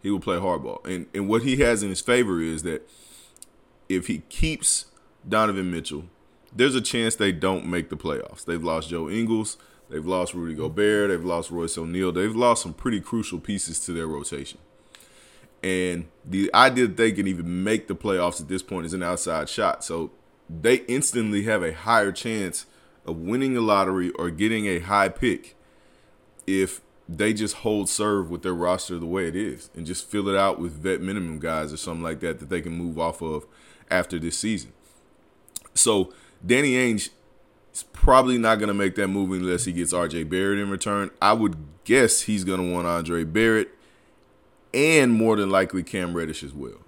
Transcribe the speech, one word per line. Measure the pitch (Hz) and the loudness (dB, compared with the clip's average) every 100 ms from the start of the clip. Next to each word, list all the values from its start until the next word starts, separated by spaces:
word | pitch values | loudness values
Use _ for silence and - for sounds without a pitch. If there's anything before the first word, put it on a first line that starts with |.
He | 98 | -2
will | 101 | -4
play | 82 90 | -2 -2
hardball. | 92 85 64 50 - | -2 -4 -6 -12 -8
And, | 90 - | -8 -6
and | - 98 | -6 0
what | 113 | 0
he | 127 131 | 2 2
has | 123 113 | 2 2
in | 101 | -2
his | 92 | -6
favor | - 123 113 87 | 2 2 4 0
is | 80 80 | -2 -4
that | 85 80 - - - - - _ - _ _ _ _ | -6 -6 -10 -20 -20 -20 -20 _ -20 _ _ _ _
if | 95 87 | -2 -2
he | 76 - | -6 -8
keeps | - 160 156 - - - _ _ _ - | 0 0 2 0 -2 -4 _ _ _ -2
Donovan | 110 110 95 92 | 2 2 2 -2
Mitchell, | 85 - 73 87 _ _ _ _ 98 | -4 -6 -10 -12 _ _ _ _ 2
there's | 135 131 | 2 4
a | |
chance | 110 120 113 - | -2 0 0 2
they | 101 | 0
don't | 87 92 92 - | 2 0 0 -2
make | 87 80 | -4 -4
the | 78 | -6
playoffs. | 82 71 - 98 - | -4 -4 -6 -14 -6
They've | 85 | -4
lost | 82 80 80 | -2 -4 -4
Joe | 85 78 | -6 -4
Ingles. | 104 117 113 110 - - _ _ | -2 0 0 -2 -8 -18 _ _
They've | 76 80 | -8 -4
lost | 92 87 90 | -2 -2 -6
Rudy | 85 | -8
Gobert. | 76 78 80 104 107 101 | -6 -6 2 2 4 2
They've | 90 85 | 0 -2
lost | 85 82 | -4 -4
Royce | 85 82 - | -6 -4 -6
O'Neale. | 82 90 92 | -4 -2 0
They've | 87 104 113 | 0 0 2
lost | 120 117 | 4 2
some | 92 78 | 0 -6
pretty | 131 110 | -4 -4
crucial | - 117 107 87 | -4 -6 -4 -8
pieces | - 101 - 82 - | -6 -6 -4 -6 -6
to | |
their | 85 80 | -6 -6
rotation. | 73 71 71 69 - _ _ _ - - - - - - _ | -6 -8 -10 -12 -16 _ _ _ -20 -20 -20 -20 -20 -20 _
And | 92 92 90 87 82 _ | -2 0 0 -2 -8 _
the | - 95 98 | -6 0 4
idea | - 131 127 120 | 8 8 6 0
that | 92 | 4
they | 113 | 2
can | 98 98 | 2 -2
even | 90 85 90 | -2 -4 -2
make | 95 107 - | 0 -2 -2
the | 92 | -8
playoffs | 107 92 87 - | -2 0 0 -2
at | 76 | -6
this | 92 | -6
point | - 92 82 | -6 -8 -6
is | |
an | 92 | -6
outside | 87 87 - 80 76 | -4 -4 -2 -4 -4
shot. | - 101 - | -2 0 -2
So | - 85 80 - _ _ _ | -4 -6 -6 -10 _ _ _
they | 80 110 127 | -2 4 4
instantly | - 127 151 123 110 101 104 | 4 0 0 0 0 0 0
have | 107 | 0
a | 85 | 0
higher | 80 110 113 101 | -4 2 4 4
chance | 92 117 110 95 - - _ _ _ - | -2 -6 -4 -4 -6 -12 _ _ _ -10
of | 82 | -8
winning | 82 120 135 123 | -2 0 0 0
the | |
lottery | 113 101 95 95 90 | 4 4 4 0 -2
or | - 87 | -2 -6
getting | 80 107 113 104 | 0 0 0 0
a | 87 | -2
high | 85 101 98 | 2 2 2
pick | - 127 90 - _ _ _ _ _ _ _ _ _ - | 2 0 0 -6 _ _ _ _ _ _ _ _ _ -4
if | 95 95 - _ _ - | 0 0 -4 _ _ -16
they | 85 104 | -2 0
just | 107 107 - | 0 -2 -4
hold | 117 107 95 | -2 0 -2
serve | - 107 101 85 | -2 0 0 -2
with | 85 | -4
their | 92 | -4
roster | 87 87 92 - 87 | -2 0 0 -2 -6
the | 82 | -4
way | 92 87 | -2 -2
it | |
is | 82 104 65 - | -2 -6 -8 -14
and | - 80 | -14 -8
just | 90 - | -8 -4
fill | 104 98 | -2 0
it | 98 | 2
out | 98 - | 2 2
with | 87 | -6
vet | 76 82 92 | -6 -2 -2
minimum | 92 101 87 78 | -2 -4 -6 -6
guys | 80 80 76 | -4 -4 -4
or | 78 | -8
something | - 85 | -8 -6
like | 82 78 | -6 -6
that | 85 80 | -6 -6
that | 76 | -6
they | 90 | -6
can | 82 | -4
move | 82 87 80 | -6 -6 -2
off | 82 82 | -4 -4
of | 82 76 - _ - - - | -6 -6 -10 _ -20 -20 -2
after | 90 87 87 | 0 0 -4
this | 82 - | -4 -4
season. | 107 104 55 - _ _ _ _ _ _ _ - - | -4 -4 -6 -20 _ _ _ _ _ _ _ -18 -8
So | - - 107 92 - - _ 87 | 0 2 4 0 -6 -20 _ 2
Danny | 120 143 | 2 4
Ainge | 127 127 107 - _ _ _ _ _ _ | 2 2 0 -4 _ _ _ _ _ _
is | - - | -14 -14
probably | - - 127 127 123 | 4 8 8 8 4
not | 113 110 | 4 4
gonna | 104 | 2
make | 101 98 92 | 2 0 2
that | 98 | 0
move | 98 95 | 0 0
unless | 92 90 90 | -2 0 0
he | 90 | -2
gets | 87 82 | -2 0
R | 87 85 | 0 0
J | 82 80 | -2 -2
Barrett | 92 98 101 | 0 2 0
in | 101 | -2
return. | 98 - 101 98 - | -4 -2 -2 -2 0
I | 98 | 2
would | 113 107 80 73 - - | 4 2 0 -12 -16 4
guess | 123 117 - | 6 6 4
he's | - 104 | 0 -2
gonna | 92 92 90 | 0 0 0
want | 87 85 | 0 0
Andre | 85 82 85 | -2 0 -2
Barrett | 80 87 113 110 98 - _ _ _ _ _ _ _ _ _ | 0 2 4 4 2 -6 _ _ _ _ _ _ _ _ _
and | 123 151 160 131 | 2 4 6 6
more | 113 113 107 | 6 4 4
than | 98 | 4
likely | 95 92 95 | 4 2 -2
Cam | 85 101 87 | -4 -4 -4
Reddish | 85 80 78 | -4 -4 -8
as | 73 | -12
well. | 73 65 50 | -12 -12 -14